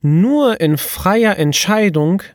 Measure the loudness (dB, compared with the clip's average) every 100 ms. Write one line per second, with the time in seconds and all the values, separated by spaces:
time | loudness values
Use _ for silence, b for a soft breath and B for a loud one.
0 | 0 2 2 2 0 0 0 -2 -4 -4
1 | 0 2 0 0 -2 -2 -2 0 0 0
2 | 0 -2 -6